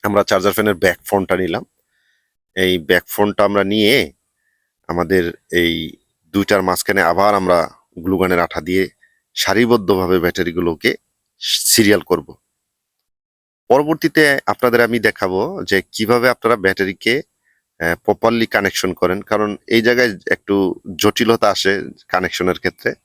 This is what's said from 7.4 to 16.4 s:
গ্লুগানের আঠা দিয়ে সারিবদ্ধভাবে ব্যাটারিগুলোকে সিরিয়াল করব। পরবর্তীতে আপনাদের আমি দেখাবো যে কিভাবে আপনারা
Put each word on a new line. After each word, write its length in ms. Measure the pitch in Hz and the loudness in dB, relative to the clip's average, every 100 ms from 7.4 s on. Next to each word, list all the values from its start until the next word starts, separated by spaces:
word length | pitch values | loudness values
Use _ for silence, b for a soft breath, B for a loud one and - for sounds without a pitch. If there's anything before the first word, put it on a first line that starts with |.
| 92 87 82 - _ - | 2 0 0 -8 _ -12
গ্লুগানের 400 | 85 95 92 87 | -4 0 0 0
আঠা 220 | 85 - | 0 -4
দিয়ে 280 | 80 92 92 _ _ _ _ - | -4 -2 -2 _ _ _ _ -8
সারিবদ্ধভাবে 840 | - 98 117 117 95 98 90 92 | -2 0 2 2 2 0 2 0
ব্যাটারিগুলোকে 760 | 85 87 85 85 87 80 - - _ _ _ _ | 0 -2 -6 -2 -4 -2 -4 -6 _ _ _ _
সিরিয়াল 640 | - - - - 104 104 | -6 -4 0 2 4 2
করব। 340 | - 87 78 - _ _ _ _ _ _ _ _ _ _ _ _ _ | 0 -4 -4 -20 _ _ _ _ _ _ _ _ _ _ _ _ _
পরবর্তীতে 720 | 127 147 156 165 151 151 139 - | 2 2 0 0 2 2 2 -2
আপনাদের 360 | 104 123 117 | 0 2 2
আমি 180 | 117 117 | 2 2
দেখাবো 640 | 104 - 95 92 127 190 | 0 -2 -4 -2 -4 -6
যে 180 | 98 98 - | -2 -2 -2
কিভাবে 380 | - 107 120 123 | -8 0 2 2
আপনারা 260 | 120 | 0